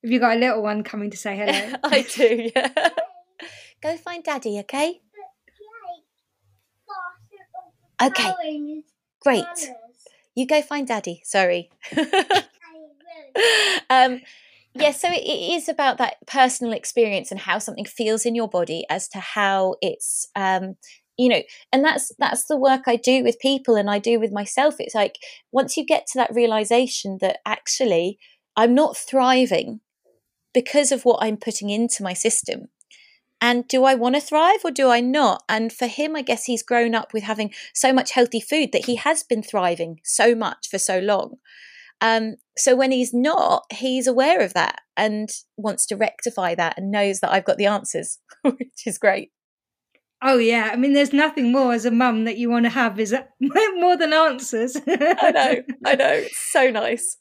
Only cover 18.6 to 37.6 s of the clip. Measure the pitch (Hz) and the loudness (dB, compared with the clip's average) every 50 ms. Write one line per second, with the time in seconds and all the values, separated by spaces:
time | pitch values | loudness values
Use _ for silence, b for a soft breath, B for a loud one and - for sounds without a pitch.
18.6 | 175 160 160 165 - - 151 190 - - - 196 180 - - 214 202 196 196 190 | -2 -2 -4 -8 -4 -6 -6 -6 -6 -8 -12 -12 -12 -6 -2 0 0 2 2 2
19.6 | 190 185 185 - - 190 - - - - - - - - _ 202 196 190 190 185 | 0 0 -2 -2 -4 -4 -4 -6 -8 -8 -6 -8 -8 -8 _ -2 0 0 0 0
20.6 | 190 190 190 _ B B B B B _ _ - 247 247 226 165 - B B B | -2 -6 -12 _ B B B B B _ _ 2 2 4 4 2 0 B B B
21.6 | B B - 269 277 311 311 294 - - - _ 277 247 233 - - - 311 269 | B B 0 2 2 2 0 0 -4 -8 -4 _ -2 -2 0 -4 -2 -2 0 2
22.6 | 262 269 262 262 262 254 240 226 - 247 254 262 240 233 233 - - 269 277 269 | 4 2 2 2 2 0 0 2 2 2 2 4 2 0 -2 0 0 0 0 0
23.6 | 269 - 233 208 202 208 208 208 202 226 233 226 220 214 196 202 208 190 - - | 2 2 2 2 2 0 -2 -2 0 0 0 0 0 -2 -4 -6 -8 -4 0 2
24.6 | 277 302 302 - - - - 220 202 - - - B B B B B _ - 262 | 2 2 0 -2 -10 -6 -2 -2 -2 -2 -2 -12 B B B B B _ -2 -2
25.6 | 269 262 - 320 285 247 311 - - - - 254 233 - 226 240 240 226 220 220 | 0 0 -4 -6 -2 0 0 -2 -2 -4 -2 -2 -2 0 2 2 2 2 2 0
26.6 | 214 202 233 240 262 240 - - - 196 190 190 - 185 - - _ 208 214 - | 0 2 2 2 2 0 -4 -8 -8 -8 -6 -4 -2 -2 -2 -4 _ -8 -8 -6
27.6 | _ - - - 262 226 180 165 170 185 202 b b b b b b _ _ 214 | _ -6 -2 0 0 2 2 2 0 -2 -6 b b b b b b _ _ 2
28.6 | 226 240 247 269 311 - - - - - 254 262 254 254 254 254 254 214 196 160 | 4 4 6 4 4 2 0 -6 -10 -2 0 2 4 4 4 4 4 2 0 -2
29.6 | - - 226 220 _ _ _ _ _ _ _ _ _ _ _ _ _ _ _ 247 | -2 -4 -12 -16 _ _ _ _ _ _ _ _ _ _ _ _ _ _ _ -2
30.6 | 254 - - 294 294 - 277 247 - 247 233 - - 220 214 214 - 233 220 - | -2 2 0 2 2 2 0 2 2 2 2 2 0 -2 -2 -4 -6 -8 -8 -6
31.6 | 202 202 208 220 233 233 - - 202 185 185 - - 226 233 - - - - - | -6 -4 -2 -2 -2 -2 -2 -6 -6 -8 -6 -2 -2 -2 -2 -2 -4 -6 -10 -10
32.6 | - - _ _ _ b b b b b b b b _ _ _ 226 240 247 240 | -12 -20 _ _ _ b b b b b b b b _ _ _ 0 2 2 0
33.6 | 247 - - 262 254 269 269 240 233 247 254 294 285 - 294 311 320 359 403 403 | -2 0 2 4 6 6 4 4 2 2 0 0 -2 0 2 4 4 4 4 2
34.6 | - 339 254 285 269 254 240 233 240 247 262 302 285 214 180 - - - 220 220 | 0 -4 -2 2 4 4 4 4 2 0 2 4 4 2 2 0 -2 -4 -2 -2
35.6 | 226 226 - - 254 233 - - 294 311 311 302 254 - 240 226 - - 247 226 | -2 -4 -4 -4 -6 -6 -2 -4 -4 -2 -2 -6 -2 -2 -4 -4 -2 -4 -4 -4
36.6 | - - 247 240 233 233 226 226 220 _ - 220 202 208 220 208 214 202 B B | -2 0 0 2 2 2 0 -2 -2 _ -8 -8 -4 -4 -4 -4 -4 -6 B B